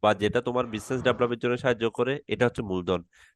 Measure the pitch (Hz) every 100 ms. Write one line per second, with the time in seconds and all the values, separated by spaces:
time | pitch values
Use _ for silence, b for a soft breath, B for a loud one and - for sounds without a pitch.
0 | 107 101 101 110 123 123 123 110 - 131
1 | 123 110 120 117 123 120 135 113 113 -
2 | 123 143 - 120 123 - 110 92 87 90
3 | 87 b b